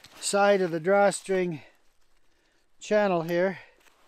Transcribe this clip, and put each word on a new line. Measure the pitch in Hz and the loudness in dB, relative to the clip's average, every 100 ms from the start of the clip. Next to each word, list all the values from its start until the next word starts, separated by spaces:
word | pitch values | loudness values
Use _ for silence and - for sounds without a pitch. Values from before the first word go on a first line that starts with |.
| - - | -20 -12
side | - 202 202 202 | -4 2 4 2
of | 180 | 0
the | 165 | -4
drawstring | 165 202 202 - - 185 180 147 - _ _ _ _ _ _ _ _ _ _ _ | 0 2 2 0 -4 -4 -4 -6 -14 _ _ _ _ _ _ _ _ _ _ _
channel | - 208 202 175 | -2 0 0 -2
here. | 165 175 190 175 - _ _ _ | -2 -2 -2 -6 -16 _ _ _